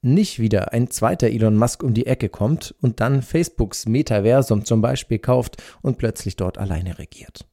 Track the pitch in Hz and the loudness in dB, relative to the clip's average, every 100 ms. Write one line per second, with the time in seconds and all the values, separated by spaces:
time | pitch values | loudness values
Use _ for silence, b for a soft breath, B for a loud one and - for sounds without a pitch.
0 | 123 156 208 - 113 101 - 117 123 - | 2 2 2 0 0 0 0 -2 -2 0
1 | 113 - 117 113 110 107 120 - 135 113 | -2 2 0 2 4 4 2 0 -2 0
2 | 120 127 104 - 104 156 - - 127 110 | 0 -2 -2 -2 -2 -2 -6 -4 -4 0
3 | 117 139 123 160 170 - 104 - - 117 | 0 0 0 -2 -2 -2 -4 -4 -2 0
4 | 156 107 101 131 131 104 - 113 113 131 | 2 2 4 4 4 0 2 2 2 -2
5 | - 113 - 127 117 - B B 135 127 | -2 -4 0 0 0 -10 B B -4 -2
6 | 113 - 101 - 90 - 98 82 90 - | -4 -4 -8 -4 -6 -4 -6 -4 -6 -10
7 | 82 - - - - | -16 -18 -20 -20 -20